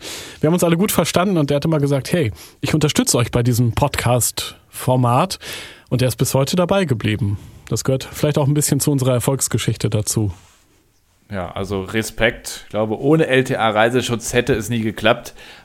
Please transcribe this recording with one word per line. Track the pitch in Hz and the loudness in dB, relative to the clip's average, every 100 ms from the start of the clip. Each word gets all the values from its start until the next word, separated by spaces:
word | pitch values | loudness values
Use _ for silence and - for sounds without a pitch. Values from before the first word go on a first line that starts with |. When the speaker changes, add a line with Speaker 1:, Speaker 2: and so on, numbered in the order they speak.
| - - - - | -14 -14 -14 -2
Speaker 1:
wir | 151 | 0
haben | |
uns | 175 | 2
alle | 170 165 | 2 2
gut | 214 | 2
verstanden. | - 165 180 196 175 | 0 2 2 2 2
Und | 139 | 2
der | 143 | 0
hat | |
immer | 165 156 | 2 2
gesagt, | 139 139 - | 2 0 0
„Hey, | 175 120 - - - | 0 0 -4 -16 -10
ich | - | -2
unterstütze | 151 147 - - 120 | 0 2 0 2 2
euch | 117 | 0
bei | 123 | 0
diesem | 120 117 120 | 2 2 2
Podcast-Format.“ | - 143 - 120 123 - - - - _ - - 127 120 127 190 - - - - - - | 2 0 0 0 2 0 -6 -10 -14 _ -6 0 2 4 2 0 -4 -12 -14 -16 -16 -4
Und | 123 | 0
er | 127 | 0
ist | - | 0
bis | 131 | 0
heute | 135 135 | 0 0
dabei | 180 170 196 | 0 2 2
geblieben. | 165 113 107 104 101 101 - - - | 0 -2 -2 -2 -2 -4 -10 -16 -8
Das | 113 | -4
gehört | - 131 | -2 -2
vielleicht | - - 151 147 | -4 -4 0 2
auch | 139 | 2
ein | |
bisschen | 147 - 139 | 2 2 0
zu | - | 2
unserer | 139 127 | 2 2
Erfolgsgeschichte | 123 139 135 - 113 - 110 113 | 2 0 0 -2 -2 -2 -2 -2
dazu. | 107 - 117 101 87 - _ _ _ _ _ _ _ - | -2 -2 -2 -2 -6 -18 _ _ _ _ _ _ _ -12
Speaker 2:
Ja, | 98 87 | -10 -8
also | - 95 98 | -8 -6 -6
Respekt. | 95 110 110 - 117 127 - - | -4 -4 -4 0 -2 -2 -10 -14
Ich | - | -8
glaube, | 104 110 107 | -4 -2 0
ohne | 139 160 135 | 2 2 4
L-T-A-Reiseschutz | 131 131 104 110 104 117 127 117 117 - | 2 2 0 2 4 4 2 -2 -4 -2
hätte | 120 123 | -2 0
es | 113 104 | -2 -2
nie | 117 | -2
geklappt. | 110 - - 127 - - - - | -4 0 2 2 -2 -20 -20 -20